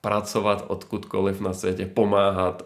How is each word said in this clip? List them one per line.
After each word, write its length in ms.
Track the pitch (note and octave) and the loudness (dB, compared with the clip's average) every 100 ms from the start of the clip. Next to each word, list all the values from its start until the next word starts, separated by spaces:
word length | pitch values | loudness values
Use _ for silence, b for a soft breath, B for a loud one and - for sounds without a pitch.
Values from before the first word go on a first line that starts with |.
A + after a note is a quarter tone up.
pracovat 640 | G#2 G#2 G2+ A2 G#2 G2+ - | -2 0 0 0 0 0 -2
odkudkoliv 720 | G2 - G#2 - F#2+ G2 G2 | -8 -6 -8 -4 0 0 0
na 120 | G2 | -4
světě, 340 | F#2 F#2 F#2 F#2+ | -2 -2 -2 -2
pomáhat 800 | A#2 G#2 G2+ G2 F#2 F2+ F2+ | 2 4 4 4 2 0 -2